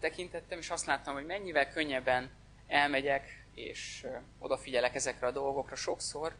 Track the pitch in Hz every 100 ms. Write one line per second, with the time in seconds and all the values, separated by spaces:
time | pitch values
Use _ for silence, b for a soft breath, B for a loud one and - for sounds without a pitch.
0 | 156 - 180 170 - 175 156 170 - 139
1 | - 139 151 196 190 151 139 - 151 131
2 | 127 127 131 - - - - 143 143 139
3 | 139 139 - - - - 120 - - -
4 | 123 117 - - - 131 - 127 123 139
5 | 131 120 123 135 139 139 131 135 - 175
6 | - 147 160